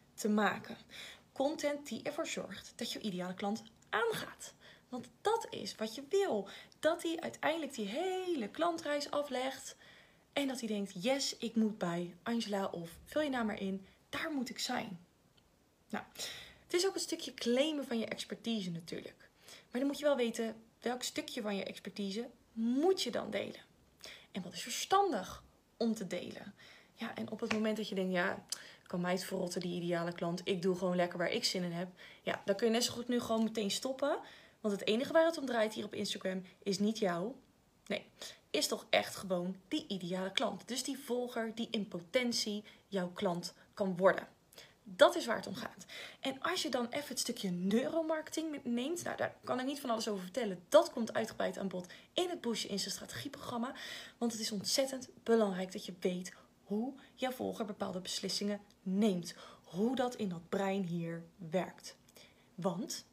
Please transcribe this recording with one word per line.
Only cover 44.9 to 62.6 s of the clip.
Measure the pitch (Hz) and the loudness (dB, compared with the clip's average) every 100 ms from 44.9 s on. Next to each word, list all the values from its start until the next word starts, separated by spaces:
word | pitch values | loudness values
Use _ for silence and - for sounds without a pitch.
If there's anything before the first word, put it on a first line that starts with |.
| 185 320 | 8 8
is | 349 233 | 8 0
waar | 185 | -2
het | - | -2
om | |
gaat. | 190 - - - - - - | -8 -8 -12 -16 -14 -14 -8
En | 269 269 | -8 -4
als | 320 370 | -2 -2
je | 311 | 0
dan | 254 233 | 0 0
even | 285 285 | -4 -4
het | - | -4
stukje | - 240 190 | -2 -2 -2
neuromarketing | 175 190 220 294 320 320 320 311 - 320 285 | 0 4 4 4 0 0 -2 -2 -4 -4 -4
neemt, | 240 240 262 349 | -2 -2 0 -2
nou, | - - | -4 -4
daar | - - | -4 -4
kan | - 247 | -4 -2
ik | 262 | -2
niet | 285 | -4
van | 254 | -2
alles | 226 226 | -2 0
over | 202 | -4
vertellen. | 180 262 220 180 - | -4 -2 -2 -4 8
Dat | 294 - | 8 8
komt | - 220 | 0 -2
uitgebreid | 220 220 - 190 190 | 0 -2 -2 -2 -2
aan | 196 | -4
bod | 180 180 - - | -4 -8 -16 -6
in | - 359 | -2 -2
het | 349 | -2
Boost | 233 208 | -2 -2
Je | - | -2
Insta | 196 196 | -4 -4
strategieprogramma. | - - - - - - 240 247 285 - - - - | -6 -8 -10 -10 -10 -6 -4 -4 -6 -12 -12 -14 -2
Want | 240 | -2
het | 220 | 0
is | 220 | -2
ontzettend | 208 - - 269 262 - - | -2 0 2 2 -2 -10 -8
belangrijk | - 226 208 180 185 | 4 6 6 2 -4
dat | 214 - | -6 -10
je | 180 | -2
weet | 190 180 185 - - _ | 0 0 -6 -14 -20 _
hoe | - 208 254 277 - | -4 -2 -2 -6 -18
jouw | - 254 | -4 -4
volger | 254 196 180 | -2 -4 -2
bepaalde | 208 202 202 185 | -6 -4 -4 -4
beslissingen | 185 - 196 - 202 202 - - | -4 -4 -2 -2 -2 -2 -8 -10
neemt. | 190 190 220 180 170 - - - | -2 4 4 4 -2 -12 -18 -20
Hoe | - 175 226 269 | -10 0 2 2
dat | 247 | 0
in | 247 208 | 0 -4
dat | 165 - | -4 -2
brein | 196 196 196 | 0 2 0
hier | 180 170 165 165 170 - 165 | 0 -2 -2 -6 -10 -14 -2
werkt. | 180 - - - - - - - - - | -2 -2 -8 -18 -18 -20 -20 -20 -20 -20
Want, | - | 4